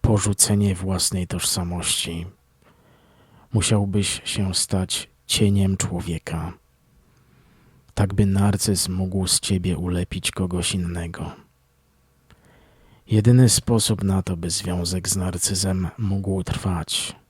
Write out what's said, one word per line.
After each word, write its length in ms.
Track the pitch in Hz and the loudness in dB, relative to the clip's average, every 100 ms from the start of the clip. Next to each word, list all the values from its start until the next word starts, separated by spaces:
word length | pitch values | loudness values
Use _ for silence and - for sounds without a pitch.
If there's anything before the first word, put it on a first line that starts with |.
Porzucenie 720 | - 107 104 101 - 104 101 90 | 4 2 2 0 2 4 2 0
własnej 520 | 95 92 - 92 87 | -2 -2 -2 -2 -4
tożsamości. 960 | 87 - - 87 87 80 - - 82 87 - _ _ _ _ _ _ _ _ _ - _ | -4 -4 -2 -4 -4 -2 -2 -4 -8 -10 -14 _ _ _ _ _ _ _ _ _ -20 _
Musiałbyś 680 | 110 - 107 101 101 95 - - | -2 2 2 2 0 -2 -4 -6
się 300 | - 95 92 | -4 -2 -2
stać 540 | - 95 92 - - _ - | -2 -2 -2 -4 -8 _ -4
cieniem 500 | - 104 101 98 95 | 2 4 4 2 0
człowieka, 760 | - 87 85 80 - 80 82 87 _ _ _ _ _ _ _ _ _ _ _ _ _ | -2 -6 -4 -6 -4 -6 -8 -12 _ _ _ _ _ _ _ _ _ _ _ _ _
tak 200 | - 101 | -2 0
by 120 | 98 101 | 2 2
narcyz 640 | 98 101 101 - 95 - | 4 2 2 0 0 0
mógł 380 | 92 92 98 90 | -2 -2 -2 0
z 120 | - | 0
ciebie 380 | - 95 90 85 | 0 0 0 -2
ulepić 540 | 87 90 87 95 - | -2 -2 -2 -4 -6
kogoś 440 | - 95 90 85 98 | -4 -2 -2 -2 -2
innego. 560 | 87 87 85 - - - - _ _ _ _ _ _ _ _ - _ - _ _ _ _ - | -2 -4 -8 -8 -10 -10 -20 _ _ _ _ _ _ _ _ -20 _ -20 _ _ _ _ 0
Jedyny 420 | 107 107 123 127 | 4 8 8 8
sposób 540 | - - 117 - 101 | 6 2 2 2 0
na 180 | 98 95 | 2 0
to, 160 | 92 87 | 0 -4
by 120 | 87 | -4
związek 600 | 80 92 90 85 92 87 | -4 -2 -2 -2 -2 -2
z 60 | 95 | -2
narcyzem 720 | 92 87 - 95 98 92 92 - | -2 -2 -2 -2 -2 -2 -4 -4
mógł 460 | 107 98 98 95 | -2 -2 -2 -4
trwać 720 | 87 - 101 87 80 - - - _ | -4 -4 -2 -4 -4 -6 -6 -12 _